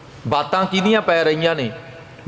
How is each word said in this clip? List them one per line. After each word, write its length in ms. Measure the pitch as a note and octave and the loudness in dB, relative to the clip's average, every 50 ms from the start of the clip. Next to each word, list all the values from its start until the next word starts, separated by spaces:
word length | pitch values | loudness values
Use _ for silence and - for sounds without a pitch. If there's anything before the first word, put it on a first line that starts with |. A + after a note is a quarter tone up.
| - - - - - A2+ | -20 -20 -18 -10 -6 -2
ਬਾਤਾਂ 360 | D3 C#3+ C#3+ D3 - F#3 F#3+ | -2 -2 0 0 0 0 0
ਕਿਹਦੀਆਂ 380 | F#3 F#3 F#3 F3+ G#3 A3 G#3+ | 0 0 0 2 4 2 2
ਪੈ 220 | G#3 - E3+ E3 D#3+ | 2 2 2 4 4
ਰਹੀਆਂ 300 | D#3 D#3 D#3 E3 E3 E3 | 2 2 2 2 0 0
ਨੇ, 180 | D#3 B2+ A2 - - - - - - - - - - - | 0 -4 -6 -6 -10 -16 -18 -18 -20 -20 -20 -18 -12 -4